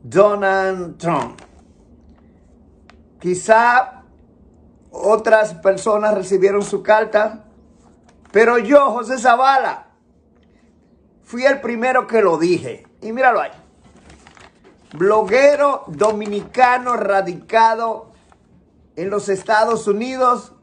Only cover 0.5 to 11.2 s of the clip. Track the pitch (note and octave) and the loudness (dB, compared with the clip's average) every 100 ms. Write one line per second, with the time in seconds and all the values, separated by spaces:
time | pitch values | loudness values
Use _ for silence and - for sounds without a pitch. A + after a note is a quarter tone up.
0.5 | F#3+ F#3+ F#3 F3 - E3 D3+ A#2+ - - | -2 -2 -6 -10 -8 -4 -4 -6 -14 -20
1.5 | - _ _ _ _ _ _ _ _ _ | -20 _ _ _ _ _ _ _ _ _
2.5 | _ _ _ _ - _ _ F3 F3+ - | _ _ _ _ -20 _ _ -6 -6 2
3.5 | A3 A#3 B3 B3+ - - _ _ _ - | 4 4 2 0 -10 -20 _ _ _ -20
4.5 | _ _ _ _ - F#3 A3 A3 A3 G#3+ | _ _ _ _ -6 0 0 4 2 2
5.5 | - G3 F#3+ A3+ G#3 G#3+ G3+ F3+ G3 F#3+ | -2 -2 0 -2 0 0 -2 -2 2 2
6.5 | G3+ G3+ G3 G3 G#3+ A3 G#3 A3 - - | 0 -4 -6 2 2 2 -2 -2 -6 -20
7.5 | _ _ _ _ _ _ _ _ G3+ A3+ | _ _ _ _ _ _ _ _ 2 4
8.5 | A#3+ G#3+ C#4+ C4+ A3 A3+ C4 A#3+ A#3+ C4 | 2 4 4 4 -2 -6 -2 2 2 4
9.5 | C4+ A3 C3+ - _ _ _ _ _ _ | 2 0 -8 -16 _ _ _ _ _ _
10.5 | _ _ _ _ _ _ _ | _ _ _ _ _ _ _